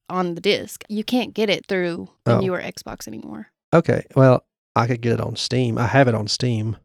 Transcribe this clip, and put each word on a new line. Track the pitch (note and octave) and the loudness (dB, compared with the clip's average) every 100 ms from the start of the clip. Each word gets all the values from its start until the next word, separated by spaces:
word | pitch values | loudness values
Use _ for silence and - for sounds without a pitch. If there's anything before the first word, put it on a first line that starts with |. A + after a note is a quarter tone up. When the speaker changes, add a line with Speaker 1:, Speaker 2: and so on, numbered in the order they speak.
| _ | _
Speaker 1:
on | F3+ F3+ | -4 -2
the | E3+ | -2
disc. | G3+ C#3 F#2+ - - | 0 0 -2 -14 -8
You | G#3+ | -8
can't | - B3 G#3+ - | -2 -2 -2 -2
get | G#3+ | 0
it | F3 - | -2 -2
through | F#3+ F3 E3+ F#3+ _ - | -2 -2 -4 -10 _ 0
the | A#2+ | 2
Speaker 2:
Oh. | |
Speaker 1:
newer | F#3+ F3+ | 2 -4
Xbox | - - - - - | -8 -12 -14 -14 -14
anymore. | - - - - _ - | -14 -14 -16 -16 _ 2
Speaker 2:
Okay, | E3+ - - - C3+ | 2 4 -2 0 4
well, | C3 B2+ _ _ _ - | 6 6 _ _ _ -2
I | A#2 | 0
could | A#2+ | 0
get | A#2+ | 0
it | A2+ | 0
on | A2+ A2 | -2 -6
Steam. | - B2 B2 A#2 | -2 0 0 0
I | A#2 | 2
have | C3+ B2+ | 4 4
it | G#2+ | 2
on | G#2+ | -2
Steam | - B2+ A2 A2+ G#2 | -2 -2 -2 -4 -6